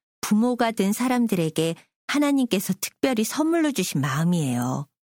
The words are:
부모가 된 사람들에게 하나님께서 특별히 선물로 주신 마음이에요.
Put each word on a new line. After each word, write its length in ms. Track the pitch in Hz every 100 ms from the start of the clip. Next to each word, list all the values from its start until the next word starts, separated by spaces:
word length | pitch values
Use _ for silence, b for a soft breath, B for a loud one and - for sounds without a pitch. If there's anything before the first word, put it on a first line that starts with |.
| _ -
부모가 500 | - 208 240 240 226
된 200 | 220 196
사람들에게 840 | 220 247 247 233 185 160 156 165 160 B _ -
하나님께서 680 | 285 285 277 247 208 - 190
특별히 420 | - _ 269 226
선물로 480 | 226 - 311 339 302
주신 300 | 240 180 151
마음이에요. 880 | 139 139 170 175 139 123 123 135 147 _